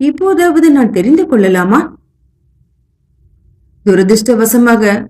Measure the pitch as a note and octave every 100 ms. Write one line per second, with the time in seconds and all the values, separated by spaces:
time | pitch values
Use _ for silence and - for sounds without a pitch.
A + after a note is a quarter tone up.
0 | C#4 D4+ F#4+ F4+ F4 D#4+ D#4+ C#4+ A3+ F#3+
1 | G3+ D#4+ F#4+ A#3+ F#3+ F#3 F3+ B3+ D#4+ -
2 | _ _ _ _ _ _ _ _ _ _
3 | _ _ _ _ _ _ _ _ G#3 F#3
4 | F#3+ A3 A3 A3+ A3 A#3+ A#3+ A3 G#3+ G#3